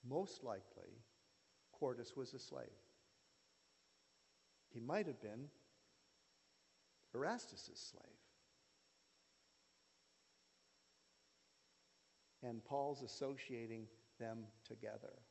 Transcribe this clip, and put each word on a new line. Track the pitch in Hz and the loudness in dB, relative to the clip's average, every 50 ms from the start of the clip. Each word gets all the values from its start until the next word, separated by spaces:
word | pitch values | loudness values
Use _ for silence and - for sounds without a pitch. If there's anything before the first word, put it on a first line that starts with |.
| - | 0
Most | 123 135 165 196 196 - - - | 4 4 4 4 4 0 -4 0
likely, | 123 104 98 98 - - - 87 90 98 117 117 - - - - - - - - - - - - - | 0 0 0 -2 -8 -14 -14 -12 -12 -12 -14 -16 -18 -20 -20 -20 -20 -20 -20 -20 -20 -20 -20 -20 -20
Quartus | - - 156 131 127 117 120 - - | 0 4 4 6 6 4 0 -4 -2
was | 135 131 120 - | -2 -2 -2 -2
a | 127 | -8
slave. | - - 147 131 120 - - - - - - - - - - - - - - - - - - - - - - - - - - - - - - - - - - - - - - - - - | -6 -4 -4 -4 -4 -6 -8 -14 -20 -20 -20 -20 -20 -20 -20 -20 -20 -20 -20 -20 -20 -20 -20 -20 -20 -20 -20 -20 -20 -20 -20 -20 -20 -20 -20 -20 -20 -20 -20 -20 -20 -20 -20 -20 -20 -8
He | - 120 | -6 -4
might | 117 127 160 214 208 | 2 6 6 6 6
have | 165 127 - | 4 2 0
been | 110 104 107 117 139 147 - - - - - - - - - - - - - - - - - - - - - - - - - - - - - - - - - | -2 -4 -2 -2 -4 -6 -10 -16 -20 -20 -20 -20 -20 -20 -20 -20 -20 -20 -20 -20 -20 -20 -20 -20 -20 -20 -20 -20 -20 -20 -20 -20 -20 -20 -20 -20 -20 -4 0
Erastus's | 120 139 175 233 240 - - - - - - - - | 4 4 4 4 4 0 -6 -8 -10 -10 -8 -8 -8
slave. | - - - - - - - - - - - - - - - - - - - - - - - - - - - - - - - - - - - - - - - - - - - - - - - - - - - - - - - - - - - - - - - - - - - - - - - - - - - - - - - - - - - - - - - - - - - - - | -8 -8 -8 -10 -14 -16 -18 -20 -20 -20 -20 -20 -20 -20 -20 -20 -20 -20 -20 -20 -20 -20 -20 -20 -20 -20 -20 -20 -20 -20 -20 -20 -20 -20 -20 -20 -20 -20 -20 -20 -20 -20 -20 -20 -20 -20 -20 -20 -20 -20 -20 -20 -20 -20 -20 -20 -20 -20 -20 -20 -20 -20 -20 -20 -20 -20 -20 -20 -20 -20 -20 -20 -20 -20 -20 -20 -20 -20 -20 -20 -20 -20 -20 -20 -20 -20 -20 -20 -20 -20 -12 -4 -2
And | 123 117 113 - | -2 -2 -2 0
Paul's | - 139 139 139 143 143 131 | 2 4 6 6 4 4 2
associating | 131 110 - - 143 135 139 131 - - 131 117 117 113 113 113 110 107 - - - - - | 0 -4 0 2 2 2 2 0 -2 -2 -2 -2 0 0 -2 -2 -4 -6 -10 -18 -20 -20 -6
them | - 120 113 113 113 110 107 - - - | -4 -2 -2 -2 -2 -4 -8 -10 -14 -10
together. | - 113 107 110 107 107 113 - - - - - - | -10 -8 -4 -4 -4 -4 -4 -6 -8 -10 -12 -16 -20